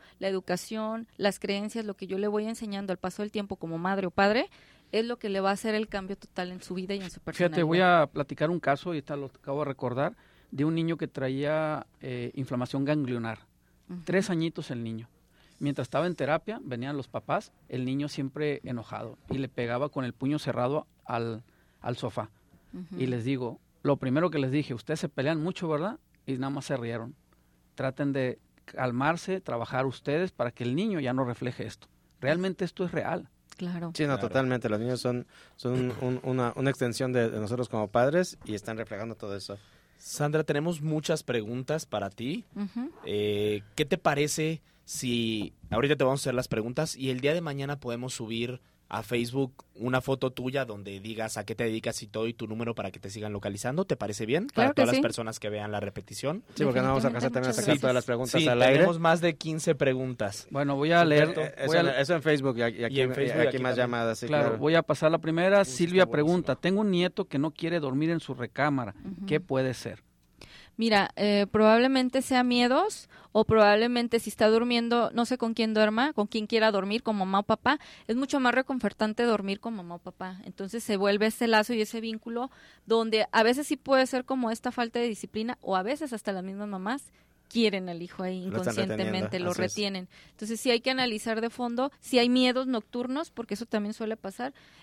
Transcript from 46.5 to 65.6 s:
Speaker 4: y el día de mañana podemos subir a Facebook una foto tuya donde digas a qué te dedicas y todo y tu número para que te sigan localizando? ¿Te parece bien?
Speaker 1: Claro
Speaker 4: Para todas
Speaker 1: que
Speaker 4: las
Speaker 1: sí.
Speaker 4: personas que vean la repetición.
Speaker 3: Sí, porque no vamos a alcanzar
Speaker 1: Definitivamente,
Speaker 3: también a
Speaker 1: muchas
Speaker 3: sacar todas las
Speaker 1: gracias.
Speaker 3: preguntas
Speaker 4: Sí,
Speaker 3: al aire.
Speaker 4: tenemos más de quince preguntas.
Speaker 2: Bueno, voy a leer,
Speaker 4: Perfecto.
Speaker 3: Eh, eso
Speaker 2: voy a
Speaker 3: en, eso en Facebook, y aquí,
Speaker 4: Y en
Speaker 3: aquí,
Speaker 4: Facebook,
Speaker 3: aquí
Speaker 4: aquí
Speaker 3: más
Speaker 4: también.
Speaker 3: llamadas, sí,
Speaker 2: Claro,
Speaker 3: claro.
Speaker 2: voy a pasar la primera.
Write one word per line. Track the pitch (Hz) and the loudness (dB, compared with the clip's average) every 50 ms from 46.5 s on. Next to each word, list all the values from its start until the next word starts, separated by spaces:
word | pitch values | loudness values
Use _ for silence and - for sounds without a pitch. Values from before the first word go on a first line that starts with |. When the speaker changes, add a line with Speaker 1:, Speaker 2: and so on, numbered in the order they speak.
| - 110 107 120 123 151 156 156 - | -2 -2 -2 -2 -2 -2 -2 -2 -4
Speaker 4:
y | - 135 131 | -4 -4 -4
el | 127 127 | -2 0
día | 127 143 156 | 0 0 0
de | 175 170 | 0 -2
mañana | 156 143 139 139 139 143 139 | -4 -4 -4 -4 -4 -6 -6
podemos | - 123 117 120 123 127 - | -6 -6 -4 -4 -4 -6 -6
subir | - 120 107 113 113 117 120 123 123 - _ _ _ _ - | -8 -6 -4 -4 -2 -2 -4 -6 -8 -14 _ _ _ _ -8
a | - 104 110 | -6 -6 -4
Facebook | - 123 120 120 117 120 135 139 127 - - - _ _ | -2 0 0 0 0 0 0 -2 -2 -4 -8 -20 _ _
una | - 107 127 127 131 | -6 -2 0 0 0
foto | - - 135 127 - 131 123 | 2 0 0 0 0 -2 -2
tuya | - 123 131 127 143 131 | -4 -6 -4 -2 -2 -4
donde | 117 107 104 101 101 98 98 | -4 -6 -10 -10 -12 -12 -10
digas | 98 110 113 107 110 110 - | -10 -8 -6 -6 -6 -4 -4
a | 110 104 | -6 -6
qué | 101 113 | -6 -4
te | - 120 | -2 -2
dedicas | 113 110 110 - 117 113 - - | 0 -2 -2 -2 -4 -6 -6 -8
y | 104 | -8
todo | - 110 113 | -6 -4 -4
y | 117 117 | -4 -4
tu | - 117 107 | -6 -8 -8
número | 110 113 117 117 113 | -6 -6 -6 -4 -4
para | - 101 98 | -6 -6 -8
que | - - | -8 -10
te | - 101 | -12 -12
sigan | 101 110 104 107 104 | -10 -8 -8 -8 -6
localizando? | 101 - 101 98 98 - 123 131 165 190 | -6 -6 -6 -6 -4 -4 -4 -2 -2 -2
¿Te | 190 180 | -2 -2
parece | - 107 101 104 104 113 | -2 -2 -4 -4 -4 -2
bien? | 107 127 165 208 277 | 0 0 0 -2 -2
Speaker 1:
Claro | - - 233 269 | 0 2 2 4
Speaker 4:
Para | 294 | 4
todas | |
Speaker 1:
que | - 269 | 4 4
Speaker 4:
las | - 127 | 4 4
Speaker 1:
sí. | 131 - | 4 2
Speaker 4:
personas | 113 113 - 117 110 113 - | 0 -2 -4 -6 -8 -8 -8
que | - 107 | -6 -6
vean | 104 104 104 104 | -6 -4 -4 -4
la | 104 104 | -4 -4
repetición. | 104 98 - - - - 107 - - 135 160 208 - - - | -4 -6 -6 -10 -12 -14 -10 -6 -4 -4 -4 -4 -8 -10 -4
Speaker 3:
Sí, | - 151 | 0 0
porque | 139 123 127 | 2 2 2
no | 127 131 | 2 2
vamos | 135 135 117 | 2 2 2
a | |
alcanzar | 135 117 120 117 135 | 2 0 0 0 0
Speaker 1:
Definitivamente, | 120 | 0
Speaker 3:
también | 131 127 | 0 0
a | 131 117 | 0 0
Speaker 1:
muchas | 113 120 | 0 2
Speaker 3:
sacar | - 151 143 | 2 2 2
todas | 131 131 127 | 2 2 2
las | 127 113 | 2 0
Speaker 1:
gracias. | |
Speaker 3:
preguntas | - 123 117 131 120 - 127 - | 0 -2 -2 -2 0 0 2 4
Speaker 4:
Sí, | - | 4
Speaker 3:
al | 120 120 127 | 4 6 6
aire. | 127 135 147 | 8 8 8
Speaker 4:
tenemos | 175 190 170 165 | 8 6 4 4
más | 170 165 165 175 | 4 4 4 4
de | 165 175 156 | 4 2 0
quince | - - 160 156 160 - 170 160 | 0 -4 -6 -4 -2 0 0 2
preguntas. | 135 147 135 131 131 131 127 123 120 110 98 98 - - - | 2 2 2 2 2 0 -4 -4 -4 -4 -4 -4 -8 -10 -6
Speaker 2:
Bueno, | 135 139 143 143 143 | -4 -2 0 0 0
voy | 139 143 156 | 0 2 4
a | 170 170 170 | 6 6 6
leer, | 160 147 147 151 156 - | 8 8 6 6 6 2
Speaker 4:
Perfecto. | 135 127 | -2 -4
Speaker 3:
Eh, | 120 - - | -6 -6 -4
eso | 139 143 | 0 2
Speaker 2:
voy | 160 | 4
a | 180 170 - 135 | 4 4 4 2
Speaker 3:
en, | 127 | 2
eso | 139 135 175 | 2 2 0
en | 160 131 | 2 4
Facebook, | 160 151 143 131 135 123 113 | 4 2 4 4 2 2 2
y | 120 | 0
aquí, | 117 110 95 | 0 0 0
Speaker 4:
Y | 117 | -2
en | |
Speaker 3:
aquí, | 113 131 | 0 2
Speaker 4:
Facebook, | 131 131 127 127 139 139 123 117 117 120 | 2 2 2 2 0 0 0 2 4 2
Speaker 3:
aquí | 135 | 2
Speaker 4:
aquí | - 131 | 2 2
Speaker 3:
más | 127 127 | 0 0
Speaker 4:
también. | 127 | 2
Speaker 3:
llamadas, | 120 123 120 120 117 117 113 110 - | 2 2 0 0 0 0 0 0 -2
sí, | - | -2
Speaker 2:
Claro, | 117 151 147 139 117 | 0 0 2 2 2
Speaker 3:
claro. | 113 110 | 0 0
Speaker 2:
voy | 139 151 165 | 2 2 4
a | 165 165 | 4 4
pasar | - 151 - - 156 160 | 2 0 2 2 2 2
la | 165 | 2
primera. | 160 160 160 165 175 190 196 202 | 0 0 0 2 4 4 6 4